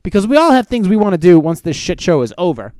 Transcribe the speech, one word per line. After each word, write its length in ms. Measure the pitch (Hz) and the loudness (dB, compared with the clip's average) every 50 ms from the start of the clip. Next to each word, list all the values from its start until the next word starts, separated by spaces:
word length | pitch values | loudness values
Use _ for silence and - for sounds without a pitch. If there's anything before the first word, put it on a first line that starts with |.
| - | -10
because 240 | 185 - 202 196 | -4 -2 -2 0
we 80 | 226 285 | 2 2
all 160 | 311 330 330 | 2 4 4
have 160 | 262 254 - | 2 2 0
things 220 | - 247 233 196 185 | -2 -4 -2 0 0
we 80 | 220 | 0
wanna 200 | 214 214 202 180 | 0 0 0 -2
do 220 | 156 160 180 175 160 | 2 4 4 4 4
once 220 | 147 165 165 - | 4 0 -4 -6
this 160 | - 170 143 | -6 -8 -8
shit 240 | - - - 170 - | -8 -6 -8 -8 -6
show 200 | - 185 165 139 | -2 -2 0 0
is 120 | 120 110 - | -2 -4 -6
over. 360 | - 180 175 135 113 98 104 - | -6 -4 -4 -4 -6 -10 -18 -18